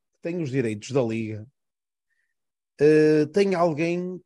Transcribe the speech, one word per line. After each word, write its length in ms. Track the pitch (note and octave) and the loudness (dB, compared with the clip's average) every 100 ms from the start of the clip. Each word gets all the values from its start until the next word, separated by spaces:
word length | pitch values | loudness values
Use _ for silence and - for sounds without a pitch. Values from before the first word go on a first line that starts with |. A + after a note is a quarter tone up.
| _ | _
que 80 | _ | _
tem 200 | E3+ F3 | -8 -6
os 100 | C#3+ | -4
direitos 400 | C3+ A#2 G#2+ A#2 | -2 -2 -6 -4
da 100 | C3 | -2
Liga, 460 | A#2 A2+ A2 G#2 A2+ _ _ _ _ _ _ _ _ _ _ _ _ - | -2 -4 -6 -10 -14 _ _ _ _ _ _ _ _ _ _ _ _ 0
eh, 460 | D3 D#3 D#3 D#3 D3 | 4 6 6 4 2
tem 280 | G3+ G3 E3+ | 0 0 2
alguém 680 | F3 C#3+ E3+ F3 F3+ F3+ | 0 0 -2 -2 -6 -10